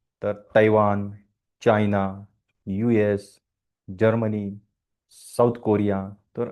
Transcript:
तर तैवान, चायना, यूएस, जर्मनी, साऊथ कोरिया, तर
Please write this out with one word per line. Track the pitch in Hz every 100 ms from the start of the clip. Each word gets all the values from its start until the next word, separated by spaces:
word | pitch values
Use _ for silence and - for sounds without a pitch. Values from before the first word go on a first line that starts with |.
| _ _
तर | 104 104 -
तैवान, | 113 110 107 104 101 101 104 _ _ _ _
चायना, | 120 107 104 101 95 98 104 _ _ _ -
यूएस, | 98 117 113 104 101 - _ _ _ _ _ - 92
जर्मनी, | 110 113 113 107 101 101 _ _ _ _ _
साऊथ | _ - - 120
कोरिया, | 120 - 104 101 98 95 104 _ -
तर | 117